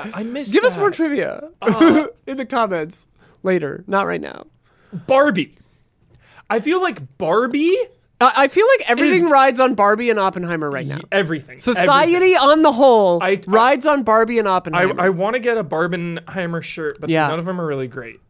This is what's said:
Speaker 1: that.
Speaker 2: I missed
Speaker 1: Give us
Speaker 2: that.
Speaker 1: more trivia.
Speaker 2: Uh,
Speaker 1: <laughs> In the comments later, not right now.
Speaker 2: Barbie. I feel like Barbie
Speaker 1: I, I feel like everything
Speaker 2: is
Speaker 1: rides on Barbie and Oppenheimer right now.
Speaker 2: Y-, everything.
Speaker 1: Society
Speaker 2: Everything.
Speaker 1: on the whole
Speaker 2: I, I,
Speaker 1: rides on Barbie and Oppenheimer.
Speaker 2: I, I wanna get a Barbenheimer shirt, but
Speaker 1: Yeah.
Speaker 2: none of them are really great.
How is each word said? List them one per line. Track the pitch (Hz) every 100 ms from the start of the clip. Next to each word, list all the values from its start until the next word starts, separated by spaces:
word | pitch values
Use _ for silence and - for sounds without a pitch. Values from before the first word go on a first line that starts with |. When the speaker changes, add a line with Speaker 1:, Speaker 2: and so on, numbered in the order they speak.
Speaker 1:
that. | 214 190
Speaker 2:
I |
missed | 226 262 240
Speaker 1:
Give | 262
us | 480
Speaker 2:
that. | -
Speaker 1:
more | 403
trivia. | 330 320 285 - - 311 -
Speaker 2:
Uh, | 233 226 330 311 294 -
Speaker 1:
<laughs> | -
In | 269
the |
comments | 254 254 214 175 156 - - _ _ _
later, | 185 180 147 - 190
not | 196 180
right | 170
now. | 147 - - _ _ _ _
Speaker 2:
Barbie. | 175 - 262 294 185 135 _ _ _ _ _ _ _ _ _ -
I | 220
feel | 302 359
like | 359 185 135 -
Barbie | 160 202 247 277 330 440 480 _ _ -
Speaker 1:
I, | 254 226
I | 285
feel | 370 453 539
like | 220
everything | 240 294 359 339
Speaker 2:
is |
Speaker 1:
rides | 277 269 247
on | 262 214
Barbie | 202 214 240
and | 214
Oppenheimer | 190 185 175 170 147
right | 139 139
now. | 143
Speaker 2:
Y-, | -
everything. | 196 160 160 - 127
Speaker 1:
Society | 247 196 180 277 330 359
Speaker 2:
Everything. | 370 359
Speaker 1:
on | 277 311
the | 311
whole | 240 277 226 196 170
Speaker 2:
I, | 185
I, | 196 190
Speaker 1:
rides | 220 247 285 302
on | 285
Barbie | 220 220 226 233
and | 208
Oppenheimer. | 185 175 170 185 -
Speaker 2:
I, | 185
I |
wanna | 175 202 247
get | 240 226
a |
Barbenheimer | 160 160 175 175 170 165 - 190 170 170
shirt, | 165 - 151 -
but | 160
Speaker 1:
Yeah. | 160 147
Speaker 2:
none | 160
of |
them | 170 180
are | 160
really | 139 127
great. | 123 113 113